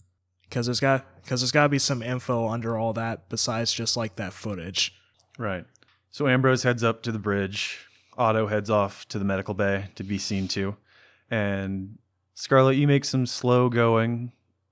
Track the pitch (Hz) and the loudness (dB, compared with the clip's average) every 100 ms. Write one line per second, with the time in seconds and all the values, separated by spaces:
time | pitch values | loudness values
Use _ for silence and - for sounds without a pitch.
0 | _ _ _ _ - 131 120 120 135 135 | _ _ _ _ -10 -6 -4 0 2 0
1 | - - - 127 123 147 147 139 - 131 | -2 -18 -8 -4 0 2 4 2 0 -2
2 | 113 127 - 120 113 117 117 113 113 110 | -4 -6 -2 -2 -2 -2 -4 -2 -2 -2
3 | 113 113 - 117 - 113 117 - 113 - | -4 -6 -8 -4 -2 -2 -2 -2 -2 -2
4 | 113 - 98 - 110 98 85 92 - - | -4 -6 -10 -8 -8 -8 -6 -4 -4 -6
5 | _ _ _ - 107 92 85 _ _ _ | _ _ _ -8 -6 -6 -8 _ _ _
6 | _ - 143 127 131 127 127 120 117 113 | _ -2 2 4 4 4 2 2 0 0
7 | 120 110 101 101 98 104 - - - _ | -4 -4 0 0 0 -4 -8 -10 -18 _
8 | _ - 117 110 107 107 101 107 98 - | _ -2 2 2 0 -2 2 2 2 -4
9 | - 107 98 98 98 98 101 98 98 - | -10 -4 -2 -2 -2 -2 0 0 -4 -10
10 | 95 101 - 101 95 - 98 104 _ _ | -6 -4 -2 -4 -2 -2 -4 -6 _ _
11 | _ _ - 113 101 98 95 98 95 107 | _ _ -6 -2 -2 -2 -4 -6 -8 -14
12 | _ _ _ - - 135 131 135 143 143 | _ _ _ -12 2 4 6 4 4 4
13 | 139 135 123 - 123 123 123 120 117 113 | 2 -2 -2 -2 2 4 4 4 4 4
14 | 113 120 120 - _ _ _ | 2 -2 -6 -14 _ _ _